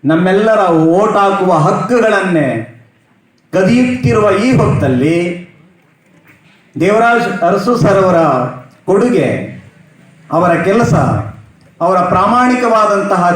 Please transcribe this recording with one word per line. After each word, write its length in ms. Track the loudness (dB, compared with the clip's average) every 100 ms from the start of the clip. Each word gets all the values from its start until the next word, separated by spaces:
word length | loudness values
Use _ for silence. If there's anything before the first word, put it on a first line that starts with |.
ನಮ್ಮೆಲ್ಲರ 580 | -2 0 2 2 2 2 2 2 2 2
ಓಟ್ 260 | 0 0
ಹಾಕುವ 320 | 0 0 0 0 0
ಹಕ್ಕುಗಳನ್ನೇ 840 | -2 -2 0 0 0 -2 -2 -2 -4 -10 -18 -20 _ _ _ _ _ -6
ಕದಿಯುತ್ತಿರುವ 760 | -2 2 2 0 0 0 2 2 0
ಈ 40 | 0 2
ಹೊತ್ತಲ್ಲಿ 600 | 0 0 -2 0 0 0 -4 -8 -16 -20 _ _ _ _ _ _ _ _ _ _ _ -4
ದೇವರಾಜ್ 520 | 0 2 2 2 -2 -2
ಅರಸು 300 | -2 0 0 0
ಸರ್ 220 | 2 2
ಅವರ 180 | 2 2 0 -2 -4 -10 -20 -12 -2
ಕೊಡುಗೆ, 420 | 0 2 0 -2 -4 -8 -14 -20 -20 -20 _ -20 -20 -6
ಅವರ 220 | -2 0 0 0
ಕೆಲಸ, 280 | 0 2 0 0 -2 -6 -12 -20 _ _ -4
ಅವರ 160 | -2 0 0
ಪ್ರಾಮಾಣಿಕವಾದಂತಹ 1120 | 0 2 2 2 0 0 0 2 0 -2 0 0